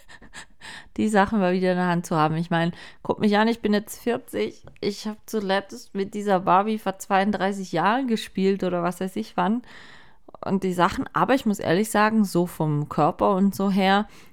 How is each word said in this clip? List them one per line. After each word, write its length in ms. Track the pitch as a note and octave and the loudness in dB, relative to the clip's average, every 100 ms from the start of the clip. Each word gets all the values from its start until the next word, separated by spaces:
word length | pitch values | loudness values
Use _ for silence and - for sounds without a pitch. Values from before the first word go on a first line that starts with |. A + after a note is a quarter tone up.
| - - | -20 -20
<laughs> 800 | - - - - - - - - | -20 -20 -20 -20 -20 -18 -10 -4
die 100 | G#3+ | 2
Sachen 300 | G#3+ G3+ A3 | 4 4 2
mal 140 | F3+ | 2
wieder 180 | F#3 F#3 | 2 2
in 60 | F3+ | 2
der 100 | F3+ | 2
Hand 180 | F3 F3 | 0 0
zu 100 | E3 | 2
haben. 200 | D3+ D#3 | 2 0
Ich 140 | E3+ | -2
meine, 220 | E3+ E3+ - - - | 0 0 -4 -12 -10
guck 160 | - - | -6 0
mich 180 | G#3+ G#3 | 2 2
an, 100 | A3 | 2
ich 140 | A3+ | 0
bin 120 | G#3 | 0
jetzt 280 | G#3 G#3 - | 0 -2 -8
vierzig. 640 | - A3+ - - G#3+ - - - | -4 -4 -6 -6 -6 -8 -20 -8
Ich 260 | - G3+ G#3+ | -6 -6 -8
hab 100 | G#3+ - | -10 -8
zuletzt 680 | A3 G3 G3 G3 A#3 - | -6 -2 -2 -2 -12 -10
mit 200 | G3+ G3 | -6 -6
dieser 260 | G#3 G3+ F#3 | -4 0 0
Barbie 380 | F#3 F3+ G#3 A3 | 4 2 2 -2
vor 180 | G3+ F#3+ | -4 -8
zweiunddreißig 760 | - G3 G3 G#3 F#3+ G3+ F#3 | -2 0 2 0 -2 -4 -4
Jahren 360 | E3 F3 A#3+ C4 | -2 0 0 0
gespielt 560 | A3 - - F#3+ G3 | -4 -4 -2 0 0
oder 180 | F#3 F3 | -2 -2
was 180 | F3 F3 | -2 -4
weiß 160 | F#3+ G#3+ | -6 -6
ich 220 | G#3+ - | -6 -2
wann. 240 | F3+ A#3 - - - - - - - - | 0 -2 -6 -18 -20 -20 -20 -20 -20 -12
Und 200 | - F#3+ | -4 -2
die 100 | F#3 | 0
Sachen, 360 | F3+ F3 - E3+ | 2 2 0 -4
aber 200 | - F3+ | 0 2
ich 120 | C4+ A3 | 2 2
muss 140 | G3 | -2
ehrlich 300 | - E3 A3 | 0 0 2
sagen, 340 | G#3+ G#3+ A3 G3 | 2 2 2 2
so 200 | F3 F3 | 0 0
vom 440 | - D#3 D3 D3 | -2 -2 -2 -2
Körper 460 | - D3+ F#3 G#3 F#3+ | 0 2 2 2 4
und 200 | G3 F#3+ | 2 2
so 160 | G3 | 0
her, 360 | G3 F#3+ G3 G#3+ - - | 2 4 2 0 -8 -20